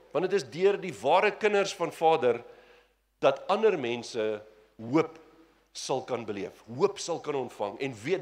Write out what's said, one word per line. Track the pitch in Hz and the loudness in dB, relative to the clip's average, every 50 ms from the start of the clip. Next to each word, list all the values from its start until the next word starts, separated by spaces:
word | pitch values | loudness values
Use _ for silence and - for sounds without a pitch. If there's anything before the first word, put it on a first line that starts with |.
| - _ - | -16 _ -2
Want | 143 180 180 | -2 0 0
dit | 190 | 0
is | 196 143 113 117 | -2 -2 -4 -2
deur | 160 185 196 202 | 2 2 2 2
die | 196 175 185 131 95 | 2 -2 -8 -8 -2
ware | 107 139 160 190 214 208 202 - | 2 4 4 6 4 4 2 2
kinders | 214 208 202 202 190 - - - | 2 2 2 2 2 0 -2 -4
van | 170 156 - | -4 -4 -2
Vader | - 170 160 160 156 123 123 113 113 - - - - - - - _ _ _ _ _ _ _ _ _ 151 | 0 2 4 4 4 4 2 2 2 -2 -12 -20 -20 -20 -20 -20 _ _ _ _ _ _ _ _ _ 4
dat | 143 139 - - - | 4 4 2 0 0
ander | 190 214 220 220 190 160 | 2 4 4 4 4 2
mense | 127 117 120 120 113 - - 117 110 107 107 104 - - - _ _ _ _ | 0 -2 -2 -4 -6 -6 -4 -2 -2 -2 -2 -4 -8 -14 -20 _ _ _ _
hoop | - 113 120 131 165 156 - - - - - - - _ _ _ _ _ _ - | -14 -6 0 2 2 2 0 -4 -14 -20 -20 -20 -20 _ _ _ _ _ _ -14
sal | - - - 143 127 - | -10 -6 -4 -4 -4 -2
kan | - 127 117 113 107 | -4 -6 -4 -4 -6
beleef, | 104 98 92 90 - - - - | -6 -6 -8 -8 -10 -14 -16 -14
hoop | 117 131 185 202 202 - | -2 0 0 0 0 -4
sal | - - 165 139 - | -6 -6 -6 -6 -6
kan | 147 143 135 123 | -4 -4 -4 -4
ontvang | 113 - - 107 101 104 - | -6 -6 -6 -6 -6 -6 -6
en | - 139 127 104 104 | -6 -8 -8 -8 -6
weet | 147 185 165 | -4 -2 -2